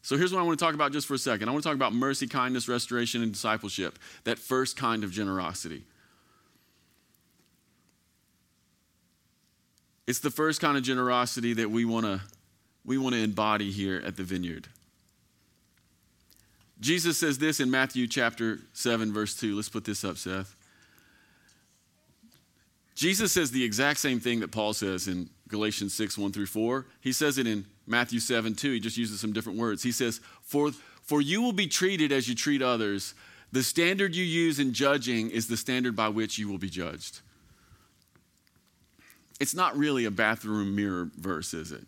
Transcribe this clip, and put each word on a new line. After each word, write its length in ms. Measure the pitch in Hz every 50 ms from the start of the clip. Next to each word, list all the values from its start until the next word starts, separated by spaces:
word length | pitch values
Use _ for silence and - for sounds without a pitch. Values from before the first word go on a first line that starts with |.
| -
So 120 | - 135
here's 160 | 143 180 185
what 80 | 185 190
I 20 |
wanna 140 | 175 170 165
talk 180 | 143 175 165 151
about 160 | 147 151 139
just 160 | 139 151 139
for 80 | - 143
a 40 | 127
second. 300 | - 135 117 98 107 117
I 40 |
wanna 100 | 131 147
talk 140 | 147 165 147
about 160 | 135 135 117
mercy, 340 | 107 120 131 139 - - 135
kindness, 400 | 117 - 139 123 127 127 127 117
restoration, 560 | - 123 120 - - 123 120 120 117 - 120
and 80 | 117 110
discipleship, 680 | 101 104 - 113 107 107 - 101 - - 92 80 - - - - - - _
that 120 | 117 117
first 400 | 113 - - 131 131 131 127 -
kind 280 | - 131 117 113 110 107
of 80 | 98
generosity. 720 | 90 104 107 98 95 95 90 85 90 - - 85 78 65 - _ _ _ _ _ _ _ _ _ _ _ _ _ _ _ _ _ _ _ _ _ _ _ _ _ _ _ _ _ _ _ _ _ _ _ _ _ _ _ _ _ _ _ _ _ _ _ _ _ _ _ _ _ _ _ _ _ _ _ _ _ _ _ _ _ _ _ _ _ _ _ _ _ _ _ _ _ _ _ _ _ _ _ _ -
It's 100 | 127 -
the 140 | - 147
first 280 | 123 - 156 160 151 -
kind 160 | - 156 143
of 60 | 139
generosity 680 | 127 123 131 127 127 127 123 123 123 120 - 127 117 120
that 180 | 117 113 113 104
we 140 | 110 117 117
wanna, 380 | 117 113 113 110 107 95 95 98 - - _ _ _ _ _ _ _ _ _ _
we 140 | - 127 135
wanna 200 | 131 131 123 117
embody 520 | 110 107 101 101 107 107 107 104 101 98
here 320 | 98 104 98 95 95 87 -
at 120 | - 92
the 80 | - 95
Vineyard. 420 | 90 95 90 90 87 82 80 - - - - _ _ _ _ _ _ _ _ _ _ _ _ _ _ _ _ _ _ _ _ _ _ _ _ _ _ _ _ _ _ - _ _ _ _ _ _ _ _ -
Jesus 360 | 107 131 170 180 160 170 156
says 220 | - 170 156 139 131
this 220 | 151 156 151 -
in 100 | 143 127
Matthew 380 | 131 131 131 131 - 127 123 113
chapter 500 | - 139 120 117 117 - 117 113 107 - - -
seven, 400 | _ - - 123 117 113 113 110
verse 240 | 101 107 107 104 -
two. 180 | - - 107 101
Let's 140 | 101 107 -
put 160 | - 110 101
this 180 | - 104 -
up, 160 | - 95 82 -
Seth. 380 | - 92 92 95 95 95 - _ _ _ _ _ - _ _ - _ _ _ _ _ _ _ _ _ _ _ _ _ _ _ _ _ _ _ _ _ _ _ _ _ - _ - _ _ _ _ _ _ _ _ _ _ _
Jesus 340 | - 147 180 196 190 226 185
says 220 | - 185 160 135
the 100 | 117 131
exact 380 | 127 113 104 110 135 143 147 -
same 180 | - 143 127 120
thing 220 | - 123 120 113
that 100 | 107 80
Paul 240 | - 110 107 107 107
says 320 | - 107 95 95 92 92
in 240 | 98 90 87 87 - - _ _ -
Galatians 420 | 107 104 107 107 107 - 104 98 -
six, 240 | - 110 101 - -
one 140 | 101 101
through 140 | 98 104 101
four. 400 | 95 - 107 110 117 127 135 131 - - _
He 120 | - 131
says 260 | 127 - 156 147 135 135
it 80 | 127
in 180 | 113 110 104 95 - - _ _
Matthew 320 | - 117 123 123 117 117 120
seven, 380 | 113 - 127 117 110 113 107
two. 160 | 101 - 143
He 80 | 131 117
just 160 | 101 113 113
uses 240 | 117 117 107 107 98
some 120 | 107 110
different 280 | 101 110 - 113 92 110
words. 240 | 117 113 104 92 -
He 80 | 123
says, 280 | 117 - 127 117 113 - - - - -
"For, 300 | - - - 147 147 147 139 - - - - -
for 180 | - - 151 147
you 200 | 143 143 180 214
will 120 | 233 247
be 160 | 208 180 202 151
treated 420 | - - 185 190 196 175 151 143
as 180 | 139 135 123 120
you 60 | 120
treat 280 | 113 - 147 147 135
others. 520 | 131 127 123 113 110 104 101 98 98 - - - - - - - - _
The 100 | - 131
standard 540 | 127 - - 170 170 175 190 190 202 190 160
you 80 | 180 180
use 340 | 170 160 170 170 165 151 135
in 140 | 143 131
judging 580 | 120 101 139 139 143 143 117 123 123 113 110 113
is 160 | 92 113 113
the 100 | 113 117
standard 380 | 110 - - 127 127 123 127 113
by 140 | 107 110 107
which 300 | 104 110 110 107 - -
you 100 | 107 101
will 100 | 101 90
be 120 | 95 95
judged." 500 | 78 90 85 80 80 80 - - - - - - _ _ _ - - _ _ _ - _ _ _ _ _ _ _ _ _ _ _ _ _ _ _ _ _ _ _ _ _ _ _ _ _ - - - _ _ _ _ -
It's 160 | 139 135 -
not 220 | 180 185 160 -
really 280 | 143 147 151 143 127 120
a 40 | 107
bathroom 640 | 101 92 113 107 113 110 - 107 107 107 101 98 98
mirror 360 | 101 104 101 92 90 87 78 -
verse, 360 | 76 82 95 87 78 92 - -
is 160 | 82 78 82
it? 120 | 76 55 50